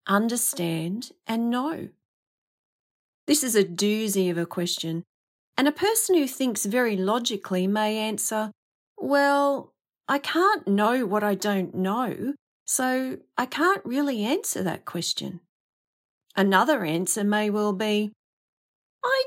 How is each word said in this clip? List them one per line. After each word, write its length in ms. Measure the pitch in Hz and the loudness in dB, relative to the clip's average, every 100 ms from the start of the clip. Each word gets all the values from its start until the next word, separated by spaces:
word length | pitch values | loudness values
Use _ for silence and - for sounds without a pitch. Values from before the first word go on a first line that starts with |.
| - | 0
understand, 1040 | 202 233 240 - - 170 165 165 208 - - - | 2 2 0 -2 -2 -2 -2 -2 -6 -8 -16 -6
and 220 | 226 233 | -2 0
know?" 400 | 247 285 330 202 _ _ _ _ _ _ _ _ _ _ _ _ _ - | 0 -2 -6 -10 _ _ _ _ _ _ _ _ _ _ _ _ _ 0
This 160 | 311 | 0
is 100 | 254 | 2
a 120 | 220 175 | 2 2
doozy 680 | 170 208 214 220 196 180 | 2 0 0 0 0 0
of 60 | 170 | 0
a 80 | 170 | -4
question, 580 | - 175 - 165 165 - _ _ _ _ - | -4 -4 -4 -4 -6 -8 _ _ _ _ 0
and 120 | 277 | 0
a 40 | |
person 440 | 302 403 453 - 359 | 2 0 2 4 2
who 120 | 269 | 2
thinks 380 | - 262 202 202 | 0 -2 -2 -2
very 320 | 247 240 202 | 0 2 0
logically 680 | 185 233 240 202 - 185 185 | 0 0 0 -6 -2 0 0
may 320 | 214 214 220 | 2 0 0
answer, 520 | 220 208 - 220 214 - _ _ _ - | -4 -4 -4 -4 -6 -8 _ _ _ -10
"Well, 760 | 262 285 277 285 277 277 - _ _ _ - | 0 2 4 4 2 0 -6 _ _ _ -2
I 100 | 277 | -2
can't 500 | - 320 381 427 - | 0 2 4 2 0
know 380 | 202 208 254 214 | 2 4 2 0
what 180 | 208 | 0
I 120 | 208 196 | 0 0
don't 400 | 208 196 180 - | 0 0 -2 -2
know, 580 | 190 220 240 - 240 294 _ _ - | -2 0 -2 -4 -6 -8 _ _ -6
so 560 | - 254 254 262 - - - | -2 0 0 -2 -8 -8 -4
I 80 | 254 | -4
can't 400 | - 349 392 - | 0 2 2 -2
really 380 | 262 285 233 | -2 0 0
answer 400 | 208 349 - - | 0 -2 -2 -4
that 220 | 185 - - | -4 -4 -8
question." 560 | 175 - - - 175 _ _ _ _ _ _ _ _ _ - | -6 -4 -4 -6 -10 _ _ _ _ _ _ _ _ _ 0
Another 480 | 196 190 247 285 | 4 4 4 2
answer 400 | 170 160 185 220 | 2 -2 -2 0
may 280 | 202 208 214 | 0 2 0
well 200 | 208 208 | 0 0
be, 420 | 190 214 208 214 - _ _ _ _ _ _ _ _ | 0 0 0 -2 -6 _ _ _ _ _ _ _ _
"I 220 | 494 539 | -2 0